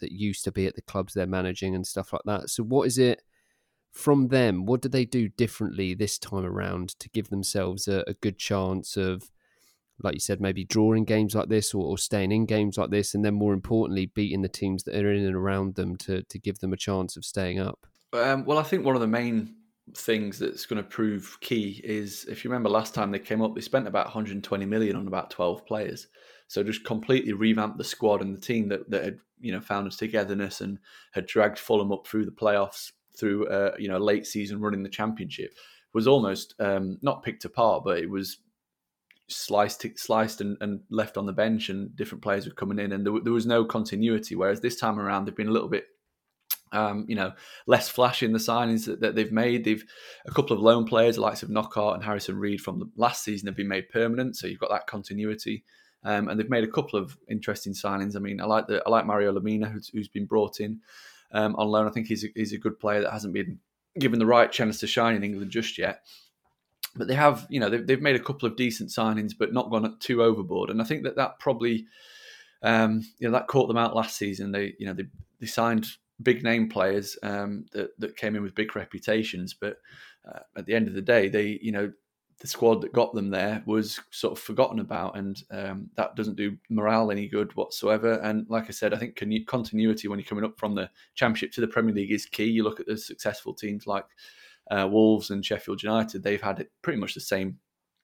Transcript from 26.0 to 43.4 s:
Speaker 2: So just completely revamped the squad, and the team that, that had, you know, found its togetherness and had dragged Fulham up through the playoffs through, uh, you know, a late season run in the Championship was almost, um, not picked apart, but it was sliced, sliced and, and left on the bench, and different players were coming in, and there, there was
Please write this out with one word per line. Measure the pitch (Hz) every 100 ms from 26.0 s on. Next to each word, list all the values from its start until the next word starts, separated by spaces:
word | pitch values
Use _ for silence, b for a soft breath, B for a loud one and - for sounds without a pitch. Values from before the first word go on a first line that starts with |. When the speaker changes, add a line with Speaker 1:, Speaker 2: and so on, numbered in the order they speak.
| - b b b b
Speaker 2:
So | -
just | 101 110
completely | - 110 110 131 120
revamped | 101 110 113 107 -
the |
squad, | 139 - 110 101
and | 98
the | 98
team | - 117 101
that, | 98 -
that | 101
had, | 95 - _ _
you | 120
know, | 92
found | - 101 98
its | -
togetherness | 110 110 98 101 98 -
and | 98 101 B B B
had | 98 92
dragged | 113 104 -
Fulham | - 110 101
up | 98 -
through | 110
the | 101
playoffs | - 107 104 98 - - - _ -
through, | 110 101 104
uh, | 98 98 -
you | 101
know, | 92
a |
late | 104 104 98
season | 107 101 104
run | 107
in | 101
the | 98
Championship | - 110 110 170 - - B B B B
was | 113 113
almost, | 139 101 95 - -
um, | 101 98 95 95
not | 139 -
picked | - 110
apart, | - - 113 87
but | 95 85
it | 82
was | 98 95 - _ _ _ _ _ _ _ _ _
sliced, | - - 104 107 - 117 -
sliced | - 110 110 -
and, | 101 101
and | 104 98 -
left | 110 104 -
on | 98
the |
bench, | 92 110 110 110
and | 95 101 -
different | - -
players | 107 98 -
were |
coming | - 98 104
in, | 101
and | 98 101
there, | 107
there | 117
was | 117